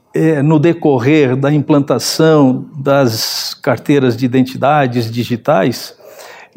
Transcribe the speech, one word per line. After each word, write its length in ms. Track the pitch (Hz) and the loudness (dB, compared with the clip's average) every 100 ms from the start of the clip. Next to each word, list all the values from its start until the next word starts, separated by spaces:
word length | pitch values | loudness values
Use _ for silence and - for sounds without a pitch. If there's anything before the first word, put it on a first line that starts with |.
| _ | _
é, 300 | 165 160 151 | -2 0 0
no 160 | 147 156 | 2 2
decorrer 800 | 170 165 156 131 123 156 131 131 | 2 2 0 2 2 2 2 0
da 160 | 139 | 0
implantação 1120 | 151 - 147 135 139 - - 160 151 135 123 - 151 | 0 0 0 0 -2 -4 0 2 4 4 0 -6 -8
das 800 | 139 139 123 110 - - - | -2 2 0 -2 -6 -8 -10
carteiras 640 | - 139 117 - 143 123 113 | -8 -4 -4 0 2 2 0
de 80 | |
identidades 840 | 127 131 127 120 131 151 131 120 113 | -2 0 -2 -2 0 0 0 -2 -4
digitais, 840 | 120 113 117 - 175 147 - - - - - - - - | -6 -6 -4 0 0 0 -4 -12 -20 -20 -20 -20 -20 -20